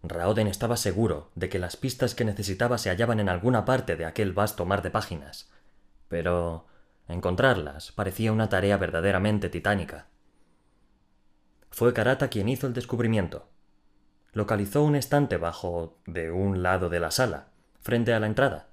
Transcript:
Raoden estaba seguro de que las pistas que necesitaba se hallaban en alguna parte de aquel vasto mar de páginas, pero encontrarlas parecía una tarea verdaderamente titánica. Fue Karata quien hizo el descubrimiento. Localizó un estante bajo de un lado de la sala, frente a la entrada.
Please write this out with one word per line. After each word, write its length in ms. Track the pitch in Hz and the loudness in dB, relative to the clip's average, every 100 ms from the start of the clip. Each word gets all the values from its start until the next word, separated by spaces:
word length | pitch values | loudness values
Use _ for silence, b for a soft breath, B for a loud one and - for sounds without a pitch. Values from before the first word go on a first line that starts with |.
Raoden 440 | 85 85 87 107 107 | -8 -2 0 2 0
estaba 280 | 95 117 117 | 0 -2 0
seguro 540 | 104 90 110 78 - | 0 0 0 0 -6
de 140 | - 92 | -8 -4
que 100 | 95 | -4
las 200 | 90 - | -6 -6
pistas 360 | 135 - 123 | -6 -2 -2
que 120 | - 113 | 0 -2
necesitaba 500 | 101 95 92 120 120 | -2 -4 0 0 0
se 140 | - | 0
hallaban 300 | 90 117 110 | 0 2 2
en 100 | 98 | 2
alguna 340 | 90 107 123 | 2 2 2
parte 320 | 98 131 - 80 | 2 0 0 -4
de 80 | |
aquel 300 | 82 - 101 | -4 -2 -2
vasto 320 | 92 104 - 87 | 2 0 0 0
mar 160 | 98 | 0
de 80 | 90 | 0
páginas, 600 | - - 82 69 - - b b b b _ - | -4 -4 -10 -12 -18 -20 b b b b _ -8
pero 580 | 85 82 87 85 82 - b b b - | -4 0 0 0 -6 -12 b b b -8
encontrarlas 800 | 90 87 90 131 107 73 69 - | -4 -2 4 4 4 -2 -10 -12
parecía 420 | - 95 - 110 | -6 -4 0 0
una 180 | 110 110 | 2 2
tarea 260 | 95 98 101 | 2 4 4
verdaderamente 720 | 90 82 92 95 104 104 95 | 2 0 2 2 2 2 0
titánica. 600 | 85 101 101 82 73 - _ _ _ _ _ _ _ _ _ _ _ _ _ _ _ _ | -2 0 0 -2 -10 -18 _ _ _ _ _ _ _ _ _ _ _ _ _ _ _ _
Fue 240 | - 120 | 2 2
Karata 340 | 117 113 135 139 | 4 2 2 0
quien 220 | 107 101 | 0 0
hizo 160 | 131 135 | 0 -2
el 80 | |
descubrimiento. 760 | 120 120 117 117 110 87 73 - _ _ _ _ _ _ _ _ | -4 -4 -2 2 2 0 -6 -16 _ _ _ _ _ _ _ _
Localizó 500 | - 104 107 101 147 | -4 0 0 2 2
un 120 | 151 | 4
estante 440 | 147 135 143 143 90 | 2 2 2 2 0
bajo 600 | 82 - 90 85 82 _ | -2 -4 -6 -4 -6 _
de 260 | - 85 82 | -12 -8 -4
un 320 | 87 98 95 | 0 0 0
lado 280 | 90 92 90 | 2 2 2
de 100 | 85 | 0
la 100 | 82 | -2
sala, 380 | - 127 76 - _ _ _ | 0 0 -2 -10 _ _ _
frente 320 | - 120 117 | -2 0 2
a 80 | 113 | 2
la 60 | 107 | 2
entrada. 420 | 107 135 82 - | 2 0 0 -14